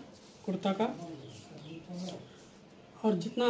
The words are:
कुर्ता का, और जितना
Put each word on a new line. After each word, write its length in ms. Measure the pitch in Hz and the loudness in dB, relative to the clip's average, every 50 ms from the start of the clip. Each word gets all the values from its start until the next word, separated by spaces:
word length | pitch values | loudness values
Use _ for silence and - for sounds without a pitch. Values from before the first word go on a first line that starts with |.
| - - - - - - - - - | -2 -8 -16 -18 -18 -20 -18 -8 -2
कुर्ता 260 | 202 185 185 - 196 190 | -2 0 2 2 2 4
का, 120 | 196 220 254 - - - - 160 135 131 131 - - - - 151 151 151 156 165 160 - 185 180 175 185 185 - - - - - - - - - - - - - - - - - - - | 4 4 2 0 -2 -8 -8 -10 -10 -12 -12 -12 -14 -14 -14 -14 -14 -12 -12 -12 -12 -10 -8 -8 -6 -6 -6 -8 -8 -12 -14 -18 -18 -20 -20 -20 -20 -20 -20 -20 -20 -20 -20 -6 0 4
और 120 | 220 196 | 4 4
जितना 300 | 170 165 226 - 240 240 240 | 4 2 0 2 4 6 8